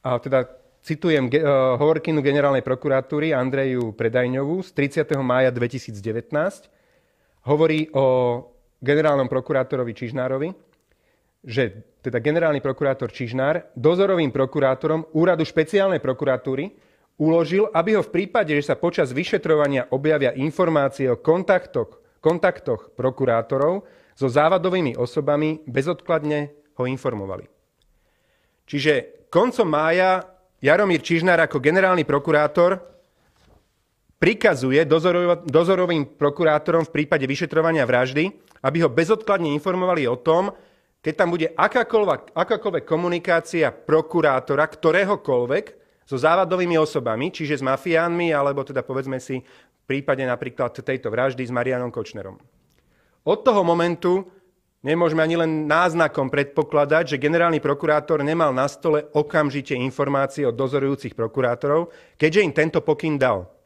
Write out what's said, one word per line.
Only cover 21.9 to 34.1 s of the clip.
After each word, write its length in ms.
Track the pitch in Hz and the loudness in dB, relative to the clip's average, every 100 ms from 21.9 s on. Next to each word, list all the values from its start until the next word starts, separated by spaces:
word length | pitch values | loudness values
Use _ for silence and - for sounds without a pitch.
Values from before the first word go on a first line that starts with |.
| - _ _ | -10 _ _
kontaktoch 760 | 156 170 185 - - 113 - - | 0 2 0 -2 -6 -6 -6 -4
prokurátorov 880 | 127 127 131 117 113 135 147 190 - _ _ _ | -4 0 0 0 0 0 0 0 -8 _ _ _
so 80 | 135 | 0
závadovými 720 | 123 156 185 185 185 151 113 | 2 4 2 0 0 -2 -2
osobami, 640 | 120 - 143 147 156 156 - | -4 -2 -2 0 0 -4 -6
bezodkladne 880 | 123 139 175 - 165 151 151 147 - _ - | -4 -4 -6 -2 -2 0 -4 -4 -12 _ -6
ho 120 | 127 | -6
informovali. 560 | 135 131 110 98 95 - _ _ _ _ _ _ _ _ _ _ _ _ | -4 -6 -6 -8 -12 -14 _ _ _ _ _ _ _ _ _ _ _ _
Čiže 600 | 147 143 139 - - _ | -4 0 0 -2 -20 _
koncom 400 | 170 190 - 202 | 2 2 2 0
mája 560 | 151 156 175 185 185 - _ _ _ | 2 2 2 2 2 -2 _ _ _
Jaromír 400 | 135 170 202 165 | 2 4 4 0
Čižnár 400 | - 165 175 170 | 0 0 2 2
ako 160 | 160 143 | 2 2
generálny 480 | 131 180 185 180 147 | 2 2 2 2 0
prokurátor 720 | 143 143 147 147 147 175 180 - _ _ _ _ _ _ _ _ _ _ _ _ | -2 2 2 2 2 2 2 -8 _ _ _ _ _ _ _ _ _ _ _ _